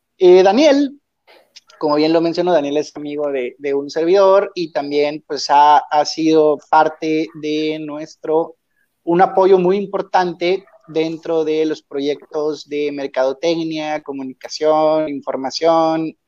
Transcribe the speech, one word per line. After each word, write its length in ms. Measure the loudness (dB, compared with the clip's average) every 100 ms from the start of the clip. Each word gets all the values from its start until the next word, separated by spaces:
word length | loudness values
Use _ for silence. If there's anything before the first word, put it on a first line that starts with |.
| _ 2
Eh, 240 | 6 8
Daniel, 560 | 6 4 4 4 0 -6 _ _ _ _ _ -20 _ -6
como 180 | -2 0
bien 180 | 2
lo 80 | 2
mencionó, 300 | 0 -2 0
Daniel 240 | 0 0 -4
es 180 | -6 -10
amigo 340 | -10 -6 -4
de, 240 | -4 -6 -8
de 160 | -6
un 160 | -4 -4
servidor 600 | -4 2 4 6 4 2
y 180 | -6 -6
también, 500 | -6 -4 -2 -2 -4 -10
pues, 220 | -8 0
ha, 260 | 4 6 4
ha 280 | 2 -2 -2
sido 500 | -2 0 4 2 0 0
parte 580 | 2 2 -2 -4 -4 -4
de 440 | -8 -6 -4 -4 -6
nuestro, 760 | -8 -12 -14 -12 -2 -2 -2 -10 _ _ _ _
un 160 | -2 2
apoyo 380 | 2 4 4 4
muy 180 | 4 0
importante 880 | -4 -8 -4 -2 -2 -4 -2 -4 -6 _ -8
dentro 560 | -4 -4 -6 -4 -2
de 220 | 0 0 -2
los 160 | -4
proyectos 840 | _ -6 -4 -6 -8 -6 -6 -6 -8
de 260 | -6 -6
mercadotecnia, 1120 | -6 -8 -2 -2 -2 -2 -2 -4 -6 -6 -8
comunicación, 1080 | -8 -12 -12 -14 -14 -4 0 2 2 0 -2
información, 1080 | -8 -8 -8 -6 -2 0 2 0 -2 -6 -10